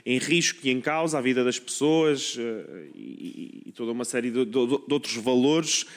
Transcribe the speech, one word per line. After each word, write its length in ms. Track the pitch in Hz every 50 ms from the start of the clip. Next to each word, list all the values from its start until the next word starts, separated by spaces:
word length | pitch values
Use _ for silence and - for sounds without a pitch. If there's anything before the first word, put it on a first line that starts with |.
| -
em 120 | 123 123 123
risco 420 | - - 160 170 165 - - - -
e 80 | 131
em 100 | 127 127
causa 360 | 120 147 151 160 165 165 156 143
a 40 |
vida 220 | 123 127 127 127 123
das 160 | 123 120 -
pessoas, 760 | - - - - 143 151 156 165 160 156 147 135 - - - 123
eh, 480 | 117 117 113 107 78 - 73 92 78 71 -
e, 640 | - 55 64 65 - - 85 - - 85 - - - -
e, 40 | -
e 20 |
toda 200 | - - 120 113
uma 140 | 117 120 120
série 260 | 117 - 123 117 123
de, 140 | 113 127 131
de, 60 | 107
de 420 | 110 131 123 120 139 139 - - 143
outros 220 | 143 - - -
valores 680 | 117 107 127 127 123 127 139 156 165 165 156 - - - - -